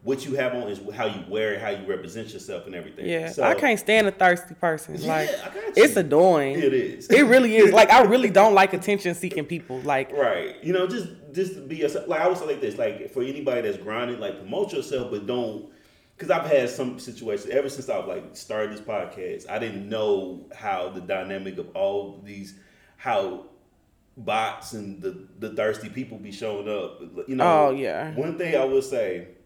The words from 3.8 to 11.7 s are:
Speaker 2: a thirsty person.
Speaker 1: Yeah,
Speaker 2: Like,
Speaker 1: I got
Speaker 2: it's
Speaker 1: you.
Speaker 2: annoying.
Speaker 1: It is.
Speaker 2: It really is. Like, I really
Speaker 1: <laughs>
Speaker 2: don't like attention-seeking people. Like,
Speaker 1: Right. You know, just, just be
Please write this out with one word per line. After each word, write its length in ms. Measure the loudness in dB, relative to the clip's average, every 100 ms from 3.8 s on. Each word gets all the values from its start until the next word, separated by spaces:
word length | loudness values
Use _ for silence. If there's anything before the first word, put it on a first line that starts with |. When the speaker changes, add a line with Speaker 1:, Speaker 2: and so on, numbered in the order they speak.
| 2 4 4
Speaker 2:
a 40 |
thirsty 440 | 4 2 2 -4
person. 420 | -4 -2 -2 -6 -8
Speaker 1:
Yeah, 80 | -2
Speaker 2:
Like, 220 | 0 0
Speaker 1:
I 160 | -4 -8
got 20 | -8 -2 6
Speaker 2:
it's 180 | 8 6
Speaker 1:
you. 40 |
Speaker 2:
annoying. 580 | 4 6 8 6 2 2
Speaker 1:
It 140 | 2
is. 360 | 2 0 -6 4
Speaker 2:
It 160 | 6
really 320 | 10 8 8 8
is. 160 | 8
Like, 160 | 10 10
I 140 | 10
really 260 | 10 6 6
Speaker 1:
<laughs> 100 | 6
Speaker 2:
don't 140 | 8
like 180 | 8 6
attention-seeking 720 | 2 -2 -2 -2 -4 -4 -6
people. 360 | -6 -8 -8 -8
Like, 360 | -2 -2 0 0
Speaker 1:
Right. 400 | 0 0 -6 -8
You 100 | -2
know, 140 | 0 0
just, 220 | -2 -8 -12 -10
just 340 | -6 -4 -6
be 80 | -12